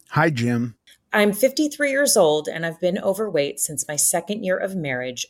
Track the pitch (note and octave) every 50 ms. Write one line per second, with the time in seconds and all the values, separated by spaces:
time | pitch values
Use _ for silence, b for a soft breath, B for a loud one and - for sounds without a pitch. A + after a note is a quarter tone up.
0 | _ - - D3 D#3+ E3+ D3 A#2 A#2+ A#2+ A#2+ A#2 A#2+ A#2 G#2+ _ _ b b b
1 | _ - - G#3+ G#3 G#3 G3+ G#3+ - C4 C4 - D4+ D4 D4 - D4 C#4 C4+ C#4
2 | C#4+ C4 - A3 F3 D3+ D3+ D3+ D3 - - E3 E3 E3 D#3+ - F3+ F3+ F3+ -
3 | - G3 F#3 G3 A3 G#3 E3 D3+ C#3+ C#3+ - - - - D3+ C#3+ - - D3+ D3
4 | - - - E3+ E3+ - G#3 G#3+ - F#3 F#3 - - F#3+ F#3+ F#3 D3+ C#3+ B2+ B2
5 | B2+ C3 A#2+ - -